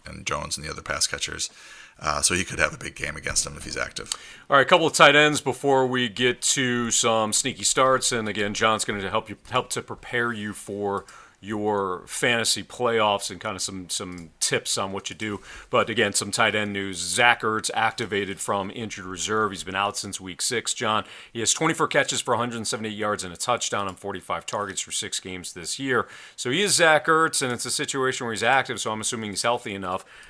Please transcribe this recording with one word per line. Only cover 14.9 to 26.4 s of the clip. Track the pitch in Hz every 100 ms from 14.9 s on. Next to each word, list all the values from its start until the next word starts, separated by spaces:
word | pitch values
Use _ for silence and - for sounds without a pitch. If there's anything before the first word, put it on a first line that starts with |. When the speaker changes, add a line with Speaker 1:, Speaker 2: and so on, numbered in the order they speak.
Speaker 2:
what | 95 -
you |
do. | - 107 98 - - -
But | 120 104
again, | 110 104
some | - 104
tight | - 110 107
end | 104
news. | 98 98 87
Zach | 87 101 120 117
Ertz | 113 110 -
activated | 113 110 - 104 101 95 95
from | - 101 95
injured | 120 107 101
reserve. | 92 90 87 110 104
He's | 90
been | 85 95
out | 101 -
since | 101 -
week | 95 85
six, | - 117 -
John. | - 113 107 - - -
He | 117
has | 107
twenty-four | - 160 160 147
catches | 147 131 131
for | -
a | 117
hundred | 120 117 104
seventy-eight | 117 110 104
yards | 104 98
and | 90
a | 85
touchdown | - 117 - 110 98
on |
forty-five | 92 98 95 - 85 -
targets | 110 101 87
for | -
six | - 98 -
games | 95 92 82
this | 87 80 -
year. | 135 120 95 - -
So | -